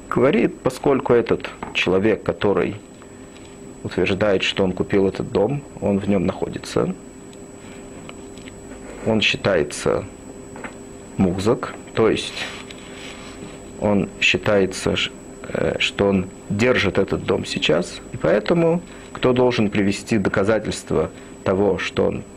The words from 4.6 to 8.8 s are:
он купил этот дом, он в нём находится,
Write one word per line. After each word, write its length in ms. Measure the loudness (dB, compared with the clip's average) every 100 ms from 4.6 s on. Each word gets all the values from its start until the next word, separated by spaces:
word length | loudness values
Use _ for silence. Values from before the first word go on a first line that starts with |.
он 80 | 0
купил 360 | 0 0 2 2
этот 240 | 0 -2
дом, 300 | 2 2 0 -6 -4
он 180 | 0 2
в 80 | 2
нём 180 | 2 2
находится, 680 | 0 -4 -6 -4 0 0 -2 -12 -18 -18 -18 -18 -18 -16 -16 -16 -16 -16 -16 -16 -16 -16 -16 -16 -16